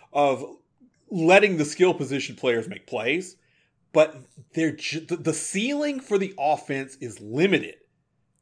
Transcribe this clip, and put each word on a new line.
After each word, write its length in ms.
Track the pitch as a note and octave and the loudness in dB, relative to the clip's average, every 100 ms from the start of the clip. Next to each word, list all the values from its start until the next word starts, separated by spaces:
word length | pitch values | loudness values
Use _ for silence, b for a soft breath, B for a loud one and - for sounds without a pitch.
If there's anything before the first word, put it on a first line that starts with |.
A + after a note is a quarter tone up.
| b | b
of 340 | D3 C#3+ B2+ C#3+ - _ _ _ _ - | 0 2 0 -6 -16 _ _ _ _ -8
letting 480 | F#3 D#3+ G3 G#3+ E3+ | 0 6 8 6 2
the 80 | D3 | -2
skill 300 | - F3+ E3 | 2 2 2
position 400 | C3 C#3 - A2+ | -4 -4 -6 -4
players 320 | C3 A#2 A2 | 0 0 -2
make 180 | F#2+ - | -12 -8
plays, 500 | A#2 A#2 E3 F#3+ - _ _ _ _ _ | -4 -2 -2 -6 -18 _ _ _ _ _
but 240 | D#3 D#3 C3+ - - - | 2 2 0 -20 -20 -10
they're 220 | D#3+ D#3+ - | -2 -2 -2
ju-, 240 | - D3+ | -8 -8
the, 180 | - E3+ | -8 -6
the 160 | E3 | -4
ceiling 680 | - - F#3+ A#3+ C#4+ D4 C4+ | -4 -4 -4 -4 -2 -4 -6
for 200 | - G3+ | -2 -2
the 160 | F#3+ F#3+ | -2 -4
offense 580 | C#3+ D3 - C3+ C3+ - | -2 -2 -4 -8 -8 -12
is 220 | A#2+ - | -14 -14
limited. 580 | G#2 B2+ G3 D#3+ E2 - _ _ _ _ _ _ | -8 0 2 2 -2 -16 _ _ _ _ _ _